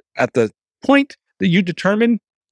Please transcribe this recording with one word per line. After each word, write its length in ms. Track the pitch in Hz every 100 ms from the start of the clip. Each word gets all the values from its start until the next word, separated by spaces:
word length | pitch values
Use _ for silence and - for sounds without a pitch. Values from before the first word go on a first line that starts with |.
| _ -
at 160 | 127
the 180 | 123 110 - _ _
point 320 | - 277 285 - _ -
that 100 | 190
you 120 | 175
determine 580 | 180 - 190 214 233 220 - _ _